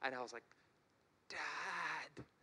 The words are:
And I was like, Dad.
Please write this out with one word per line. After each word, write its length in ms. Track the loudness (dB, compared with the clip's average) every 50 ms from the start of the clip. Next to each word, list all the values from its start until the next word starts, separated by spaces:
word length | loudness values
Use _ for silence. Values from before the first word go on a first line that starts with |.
And 140 | 2 2 2
I 60 | 2
was 120 | -2 -2 -4
like, 100 | -8 -10 -12 -20 -20 -20 -20 -20 -20 -20 -20 -20 -20 -20 -20 -20 -20 -12 -8
Dad. 960 | -4 0 0 0 2 2 0 0 2 2 2 2 2 2 -2 -4 -6 -8 -10 -10 -10 _